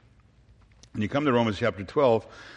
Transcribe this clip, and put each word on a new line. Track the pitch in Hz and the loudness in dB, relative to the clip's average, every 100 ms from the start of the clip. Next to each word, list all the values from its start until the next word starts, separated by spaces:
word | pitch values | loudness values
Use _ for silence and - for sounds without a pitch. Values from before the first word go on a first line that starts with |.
| _ _ _ _ _ - _ _ - | _ _ _ _ _ -20 _ _ -14
When | - | -8
you | 104 | -4
come | 139 | -2
to | 147 | 2
Romans | 120 113 98 | 2 0 0
chapter | 113 101 92 | -2 -4 -4
twelve, | 147 135 113 - - - | 2 2 2 -2 -18 -20